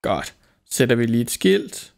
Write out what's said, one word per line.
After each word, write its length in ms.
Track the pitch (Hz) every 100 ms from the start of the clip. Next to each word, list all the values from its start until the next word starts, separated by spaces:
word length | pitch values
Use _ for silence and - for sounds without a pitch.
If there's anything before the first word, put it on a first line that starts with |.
Godt. 340 | 107 85 - _ _ _ _
Sætter 300 | - 113 117
vi 100 | 117
lige 160 | 117
et 100 | 117
skilt. 600 | - 190 196 - - -